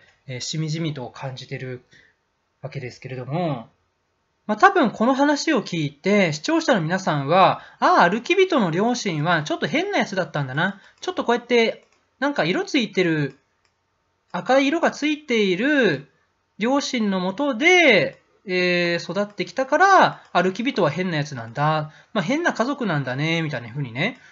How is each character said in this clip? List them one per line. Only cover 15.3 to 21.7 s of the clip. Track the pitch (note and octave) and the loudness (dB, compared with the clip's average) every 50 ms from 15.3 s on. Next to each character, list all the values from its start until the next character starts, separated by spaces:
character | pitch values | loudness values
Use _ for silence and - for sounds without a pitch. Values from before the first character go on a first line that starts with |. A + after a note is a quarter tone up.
| A#3+ A3 | 0 2
い | G#3 F#3+ F3 | 2 2 0
る | F3 A#3+ D4 D4+ C#4 A#3+ F#3 C#3+ - D2+ _ _ _ _ _ _ _ _ _ _ - | 0 0 0 2 4 2 2 0 -2 -6 _ _ _ _ _ _ _ _ _ _ -4
両 | G3+ B3 C#4 C#4+ | -2 0 0 0
親 | C#4 - - B3 G#3+ G3+ | -2 -2 -2 -2 -2 0
の | F#3+ F#3 | -2 -2
も | F3+ F#3 F#3+ | -2 -4 -4
と | A3+ D4 C#4+ B3+ | -2 -2 -2 -2
で、 | G#3+ D4 F4 F#4 F4+ E4+ C4+ A3 F3 C3+ - - _ _ _ _ _ - | 0 2 4 4 6 6 6 6 4 4 0 -6 _ _ _ _ _ -8
え | G3 F#3 F3+ F3+ F3+ F3+ F3 F3 E3+ E3+ E3+ | -4 -2 0 0 2 2 0 0 0 -2 -4
ー、 | E3+ - | -4 -4
育 | E3+ G3+ G#3 G#3 | -4 -4 -4 -6
っ | - | -6
て | - F3 | -8 -8
き | - | -6
た | - - C4 | -4 -4 -2
か | C4 D4 | 0 2
ら、 | D#4 F#4 G4+ F#4+ E4+ A3 D#3 D3+ - - _ | 4 6 6 8 6 6 4 2 -4 -12 _
歩 | - F3+ F3+ F#3+ | 0 0 0 0
き | F#3 - A3+ | -2 -2 -4
人 | C#4 - A3 | -4 0 0
は | E3+ D3 | 0 0
変 | D3+ F3 F#3 F#3 | 0 -2 -4 -2
な | E3 D3 | -2 -4
や | C#3+ | -4
つ | D3 C#3 | -4 -8
な | A#2+ A2+ | -12 -12
ん | A2+ | -10
だ。 | A#2 C#3+ D3 D#3 | -4 -2 0 0